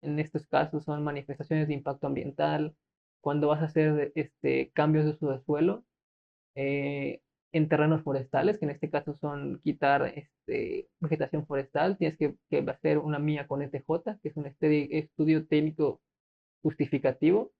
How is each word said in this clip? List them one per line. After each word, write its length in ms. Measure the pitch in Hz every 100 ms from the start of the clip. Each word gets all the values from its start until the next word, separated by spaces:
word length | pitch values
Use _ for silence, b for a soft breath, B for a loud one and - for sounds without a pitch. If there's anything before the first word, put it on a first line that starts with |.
En 180 | 147 151
estos 260 | 151 156 151
casos 360 | 143 151 151
son 200 | 147 147
manifestaciones 640 | 147 143 139 143 147 156 151
de 60 |
impacto 340 | 143 143 139 143
ambiental, 680 | 139 143 - 151 151 151 - _ _ _ _
cuando 260 | - 147 147
vas 140 | 151
a 40 | 156
hacer, 460 | 156 156 151 147 -
este, 560 | 147 _ 139 135 135
cambios 340 | - 151 156 151
de 60 |
uso 200 | 151 147
de 80 | 131
suelo, 460 | - 147 165 208 - _ _ _ _ _ _ -
eh, 680 | 139 143 139 143 139 - _ _ _
en 160 | 160 156
terrenos 320 | 156 151 156
forestales, 560 | 151 135 127 135 170 208
que 80 | 147
en 60 |
este 180 | 143 147
caso 260 | 147 147 147
son 440 | 147 143 143 143
quitar, 480 | - 147 143 139 143 -
este, 760 | 143 _ - - - - - _
vegetación 460 | 156 156 139 151 151
forestal, 520 | 139 135 - 170 196
tienes 200 | 160 156
que, 180 | 151 - _
que 100 | 147
hacer 380 | 139 - 156 151
una 220 | 151 147
mia 280 | 151 151 143
con 140 | 139
E 80 | 143
T 120 | 139 -
J, 340 | 165 170 202
que 80 | 151
es 60 | 151
un 100 | 143
estudi-, 440 | - 156 151 143
estudio 560 | 151 151 _ 156 156 156
técnico 540 | 151 151 156 147 - _ _ _ _ _ _
justificativo 880 | 156 151 143 147 135 131 151 196 247 _